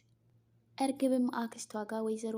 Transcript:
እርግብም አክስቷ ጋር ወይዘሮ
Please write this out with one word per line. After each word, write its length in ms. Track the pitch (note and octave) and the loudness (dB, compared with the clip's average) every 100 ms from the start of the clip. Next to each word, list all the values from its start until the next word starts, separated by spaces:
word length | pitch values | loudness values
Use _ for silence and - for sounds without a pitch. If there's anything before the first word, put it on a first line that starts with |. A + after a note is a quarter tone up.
| _ _ _ _ _ _ _ - | _ _ _ _ _ _ _ -2
እርግብም 480 | C4+ C4+ C4+ B3+ B3 A#3 | 0 2 4 4 2 0
አክስቷ 380 | A3+ - - G#3+ | -4 -6 -8 -6
ጋር 180 | G#3 A3 | -4 -2
ወይዘሮ 360 | A3 A3 A3+ | -2 -2 -2